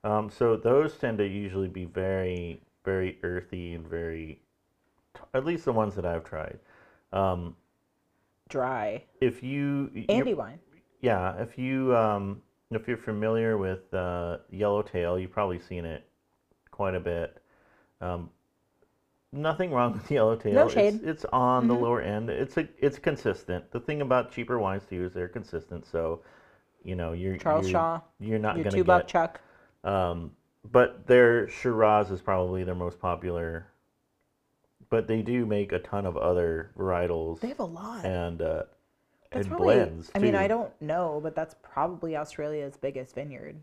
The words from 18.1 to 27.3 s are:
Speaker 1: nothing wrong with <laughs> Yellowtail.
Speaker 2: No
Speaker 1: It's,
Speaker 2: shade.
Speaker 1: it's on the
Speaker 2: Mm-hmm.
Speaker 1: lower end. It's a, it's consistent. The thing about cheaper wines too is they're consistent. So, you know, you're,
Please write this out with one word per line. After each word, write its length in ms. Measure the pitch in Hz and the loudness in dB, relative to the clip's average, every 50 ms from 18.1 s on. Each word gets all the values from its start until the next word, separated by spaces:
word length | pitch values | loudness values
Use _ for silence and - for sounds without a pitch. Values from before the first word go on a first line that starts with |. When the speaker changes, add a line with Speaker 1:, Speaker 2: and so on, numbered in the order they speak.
| 87 87 85 85 _ _ _ _ _ _ _ _ _ _ _ _ _ _ _ _ _ _ _ _ | -6 -6 -8 -12 _ _ _ _ _ _ _ _ _ _ _ _ _ _ _ _ _ _ _ _
Speaker 1:
nothing 400 | - 139 151 160 156 160 185 180 | -10 -4 -2 -2 0 0 -2 0
wrong 200 | 143 123 120 120 | 2 2 2 2
with 160 | 104 101 - - | 0 -4 -4 0
<laughs> 0 | |
Yellowtail. 420 | 147 131 110 110 113 113 - 104 214 | 2 4 6 4 4 2 0 4 6
Speaker 2:
No 100 | 262 320 | 6 6
Speaker 1:
It's, 80 | 339 - | 6 6
Speaker 2:
shade. 260 | 233 202 208 208 220 | 4 4 4 2 0
Speaker 1:
it's 220 | - 160 156 - - - | -4 -6 -6 -6 -4 -2
on 340 | - 127 127 127 127 127 123 | 0 2 2 4 4 4 4
the 80 | 117 120 | 4 4
Speaker 2:
Mm-hmm. 80 | 120 | 4
Speaker 1:
lower 180 | 120 117 120 113 | 2 2 2 0
end. 300 | 65 90 104 107 117 120 | 0 -2 -2 -2 -2 -2
It's 260 | 76 - 131 135 - | -2 -2 -4 -2 -2
a, 120 | 165 156 - - - | -4 -4 -4 -4 0
it's 200 | 143 143 143 - | 0 0 0 0
consistent. 720 | - 170 147 - - 156 139 - - - 90 90 - - | -2 -2 -2 0 0 -2 -2 -2 -4 -6 -6 -6 -6 -6
The 80 | - 123 | -8 -6
thing 220 | - - 151 147 | -4 -4 -4 -2
about 280 | 143 123 127 123 117 120 | 2 4 4 2 2 0
cheaper 280 | - 123 117 - 131 120 | -6 -10 -4 -2 -2 0
wines 240 | 104 95 95 98 - - | 0 0 -2 -4 -6 -8
too 160 | 95 87 90 | -6 -6 -6
is 80 | 90 | -6
they're 140 | - 87 90 87 | -4 -6 -8 -6
consistent. 560 | - - - - - 82 - - 90 82 - | -8 -10 -10 -8 -8 -8 -8 -8 -12 -14 -12
So, 340 | - - 85 82 80 82 85 - - - - - _ _ _ _ _ _ _ - | -4 -4 -2 -2 -2 -4 -6 -8 -20 -20 -20 -20 _ _ _ _ _ _ _ -10
you 100 | 87 92 | -8 -6
know, 180 | 90 85 82 | -4 -4 -4
you're, 240 | 82 85 90 95 | -4 -4 -4 -4